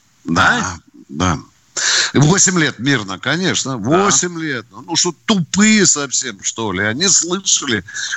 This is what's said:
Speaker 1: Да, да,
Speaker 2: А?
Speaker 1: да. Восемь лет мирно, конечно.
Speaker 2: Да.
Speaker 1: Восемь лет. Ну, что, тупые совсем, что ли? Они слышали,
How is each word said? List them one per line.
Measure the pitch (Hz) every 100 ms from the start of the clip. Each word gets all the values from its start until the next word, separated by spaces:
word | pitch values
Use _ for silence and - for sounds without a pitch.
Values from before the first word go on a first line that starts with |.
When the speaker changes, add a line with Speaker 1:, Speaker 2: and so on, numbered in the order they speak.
| _ _
Speaker 1:
Да, | - 85 143 -
да, |
Speaker 2:
А? | - 90 - - -
Speaker 1:
да. | 76 90 - - _ _ - - - -
Восемь | - 147 190 - 180
лет | 143 107
мирно, | 127 135 98 90
конечно. | 127 160 185 104 131 127
Speaker 2:
Да. | 104
Speaker 1:
Восемь | 175 196 - 175 170
лет. | 160 127 -
Ну, | 101 143
что, | 170 190 - -
тупые | 202 156 185 214 214 180
совсем, | 147 139 - 127 95
что | - - 110
ли? | 92
Они | 104 123 196
слышали, | - 170 190 190 - 139 107 - - -